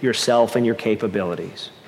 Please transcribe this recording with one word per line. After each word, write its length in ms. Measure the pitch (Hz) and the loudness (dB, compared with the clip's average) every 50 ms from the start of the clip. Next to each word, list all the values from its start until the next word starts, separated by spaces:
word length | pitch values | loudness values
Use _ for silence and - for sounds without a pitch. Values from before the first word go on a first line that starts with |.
yourself 560 | 135 123 110 - - 123 120 120 117 113 - | -2 0 0 0 2 2 4 4 4 4 2
and 100 | 123 120 | 2 2
your 80 | 113 113 | 2 0
capabilities. 960 | - - 113 107 - 117 101 95 101 92 87 85 85 85 95 - - - - - - - | 0 0 0 0 0 -2 -2 -2 -2 -2 -2 -4 -6 -8 -10 -12 -14 -16 -16 -18 -20 -20